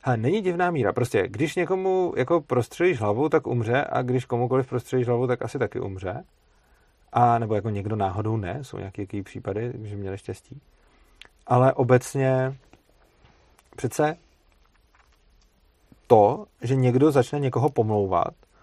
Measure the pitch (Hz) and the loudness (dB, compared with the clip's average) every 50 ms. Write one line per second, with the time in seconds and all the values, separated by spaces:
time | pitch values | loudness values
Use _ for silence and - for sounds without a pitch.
0 | - 135 123 110 110 131 180 226 196 185 170 175 180 175 175 143 113 101 - - | -2 -2 0 0 2 0 0 0 0 0 0 0 0 0 2 2 2 2 2 0
1 | 120 - - 107 92 - - - 156 147 - 185 175 - 190 190 185 190 185 185 | -2 0 2 0 0 0 -2 -4 -4 -2 0 -2 -2 0 0 0 0 0 2 2
2 | 180 - - - 165 - 170 170 156 - 127 123 117 - - - 165 185 165 113 | 0 0 0 -2 0 2 2 0 0 0 0 0 0 -2 -2 0 2 2 2 2
3 | 110 104 104 117 147 156 165 156 - 113 123 120 110 110 120 135 - - - 127 | 0 0 0 2 0 2 2 0 0 0 -2 -2 0 2 0 0 0 0 -2 -2
4 | 131 123 123 131 123 - 123 117 123 120 127 131 131 131 123 123 - - - 127 | -2 0 -2 -2 -2 -2 -2 -2 0 0 0 0 0 -2 -4 -6 -6 -2 -2 0
5 | 123 120 120 117 127 123 123 117 - 117 - 139 120 - - - 90 98 95 92 | 0 0 0 0 0 0 -2 -2 -4 -6 -4 -4 -4 -4 -4 -6 -8 -8 -8 -8
6 | 98 92 85 - - _ _ _ _ _ _ _ _ _ _ _ _ _ _ _ | -8 -8 -8 -8 -12 _ _ _ _ _ _ _ _ _ _ _ _ _ _ _
7 | _ - - 123 120 120 117 117 117 107 110 104 98 113 104 101 98 104 110 104 | _ -4 0 2 4 4 4 2 0 -2 -2 -2 -2 -4 -4 -4 -4 -4 -4 -2
8 | 98 95 92 107 104 110 113 110 98 87 98 135 139 - - 101 95 95 - - | -2 -2 -2 -2 -4 -2 -4 -4 -4 -6 -8 -8 -10 -12 -12 -12 -12 -10 -10 -10
9 | 101 92 - 101 92 - - - - - 98 107 117 123 120 120 110 104 104 101 | -10 -8 -8 -10 -10 -10 -12 -10 -8 -6 -6 -6 -6 -6 -8 -10 -10 -10 -10 -8
10 | 98 95 95 98 - - - - _ - - 143 _ _ _ _ _ _ _ _ | -8 -8 -10 -10 -10 -12 -12 -12 _ -20 -20 -20 _ _ _ _ _ _ _ _
11 | _ _ _ - - - _ _ - - 123 123 127 135 - - 131 120 127 123 | _ _ _ -20 -20 -20 _ _ -4 0 4 4 4 4 4 2 4 4 4 4
12 | - - - 139 135 131 131 131 131 131 135 - _ _ - _ _ _ _ _ | 2 0 -4 0 0 2 2 2 0 -2 -6 -10 _ _ -20 _ _ _ _ _
13 | _ _ _ _ _ _ _ _ _ _ _ _ _ _ - - - 120 - - | _ _ _ _ _ _ _ _ _ _ _ _ _ _ -14 -8 -8 -6 0 0
14 | 151 151 160 - _ _ _ _ _ _ _ _ _ _ _ _ _ _ _ _ | 0 0 0 -4 _ _ _ _ _ _ _ _ _ _ _ _ _ _ _ _
15 | _ _ _ _ _ _ _ _ _ _ _ _ _ _ _ _ _ _ - _ | _ _ _ _ _ _ _ _ _ _ _ _ _ _ _ _ _ _ -20 _
16 | _ - 123 107 101 104 139 214 208 _ _ - - 117 135 131 127 127 120 131 | _ 6 6 8 8 6 4 0 -8 _ _ -10 -4 -2 0 2 2 2 4 4
17 | 143 156 135 143 120 - - 147 143 131 - 123 135 147 131 - 110 110 107 104 | 4 4 4 2 0 0 -2 -4 -4 -2 -2 0 0 0 2 0 0 2 2 0
18 | 101 95 92 85 - - - _ _ _ _ _ | 0 2 0 0 0 -2 -6 _ _ _ _ _